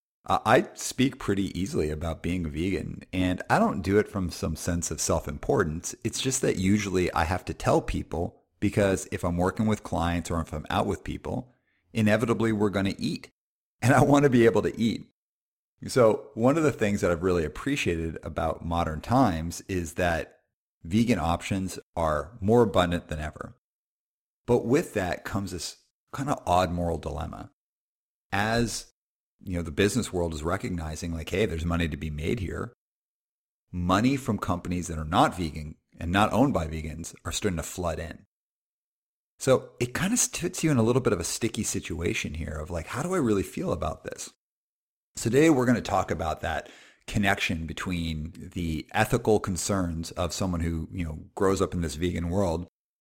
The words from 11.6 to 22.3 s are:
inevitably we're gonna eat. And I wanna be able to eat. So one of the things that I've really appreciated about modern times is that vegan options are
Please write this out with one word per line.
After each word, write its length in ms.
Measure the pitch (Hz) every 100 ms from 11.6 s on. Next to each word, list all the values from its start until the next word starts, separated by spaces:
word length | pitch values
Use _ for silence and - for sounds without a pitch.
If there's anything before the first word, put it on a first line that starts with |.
| _ _ _
inevitably 580 | - 107 110 117 107 113
we're 180 | 107 104
gonna 260 | 95 98 -
eat. 320 | 127 - - _ _ _ _ _
And 120 | 117
I 80 | 135
wanna 260 | - 143 143
be 140 | 123 113
able 180 | 107
to 140 | - -
eat. 300 | 113 - - _ _ _ _ _ _ _ 113
So 440 | 131 113 - -
one 240 | 110 123 156
of 60 |
the 100 | 151
things 260 | - 104 101
that 120 | 95
I've 120 | 85
really 220 | 92 87 76
appreciated 720 | - 139 143 101 82 82 78
about 440 | 85 78 80 - 82
modern 340 | 85 80 78
times 640 | - 127 120 80 82 - -
is 240 | 95 85
that 460 | - 87 82 - _ _ _ _ _
vegan 360 | 82 104 117 104
options 600 | 80 85 - 98 92 - - 90
are 360 | 80 76 73